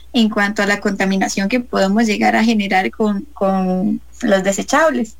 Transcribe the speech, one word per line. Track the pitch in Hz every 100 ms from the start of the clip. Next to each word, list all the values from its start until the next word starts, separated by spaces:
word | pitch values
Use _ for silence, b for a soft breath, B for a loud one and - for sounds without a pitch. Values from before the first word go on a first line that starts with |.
| B
en | 240 220
cuanto | 214 202 208
a | 202
la | 202
contaminación | 214 196 190 196 - - 196
que | 254
podemos | 247 202 190 208 233
llegar | 202 220 220
a |
generar | 226 220 196 185 190
con, | - 214 202 -
con | - 196 190 185 185 208 226 - -
los | 233 190
desechables. | 190 196 190 277 320 247 226